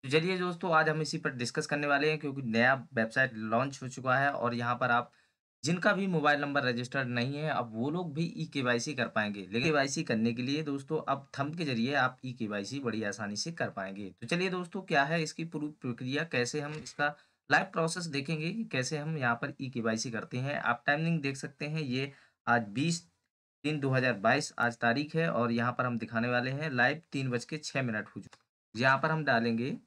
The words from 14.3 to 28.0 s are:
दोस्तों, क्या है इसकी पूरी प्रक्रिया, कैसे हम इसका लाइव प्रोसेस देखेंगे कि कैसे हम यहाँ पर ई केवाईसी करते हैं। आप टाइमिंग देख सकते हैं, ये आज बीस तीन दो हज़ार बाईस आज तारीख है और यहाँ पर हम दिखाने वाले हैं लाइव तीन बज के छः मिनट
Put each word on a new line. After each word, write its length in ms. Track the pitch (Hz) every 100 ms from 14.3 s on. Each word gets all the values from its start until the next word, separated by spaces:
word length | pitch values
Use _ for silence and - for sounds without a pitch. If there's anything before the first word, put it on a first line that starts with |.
| 175 185
दोस्तों, 320 | 180 175 196
क्या 220 | 185 151
है 200 | 143 165
इसकी 220 | 156 - 165
पूरी 220 | 156 147
प्रक्रिया, 560 | 151 127 120 127 143
कैसे 380 | 165 127 120 151
हम 120 | 147
इसका 420 | 151 127 - 147 147 _ _ _
लाइव 120 | 151
प्रोसेस 420 | - 175 165 180 170
देखेंगे 460 | 139 139 156 160
कि 120 | 226
कैसे 340 | 220 131 127 151
हम 200 | 151 156
यहाँ 180 | 123 120
पर 180 | 139 -
ई 80 | 131
केवाईसी 420 | 123 113 110 127
करते 260 | 110 - 123
हैं। 220 | 135 147
आप 240 | - 123 -
टाइमिंग 360 | 147 165 165
देख 140 | 139 135
सकते 300 | 139 - 147
हैं, 160 | 160
ये 300 | 143 127 139 - _ _ -
आज 200 | 120 104
बीस 400 | 104 160 170 - _ _ _ _ _
तीन 160 | 143 151
दो 100 | 135
हज़ार 240 | 131 127
बाईस 400 | 104 107 135 - -
आज 180 | 120 117
तारीख 380 | 117 120 151 160
है 160 | 165
और 200 | - 120
यहाँ 200 | 117 120
पर 140 | 123 127
हम 120 | 117
दिखाने 300 | 113 120 120
वाले 240 | 123 127
हैं 180 | 139 156
लाइव 320 | 123 123 160 _
तीन 180 | 143 135
बज 160 | 120 -
के 120 | 151
छः 240 | - 139
मिनट 260 | 127 110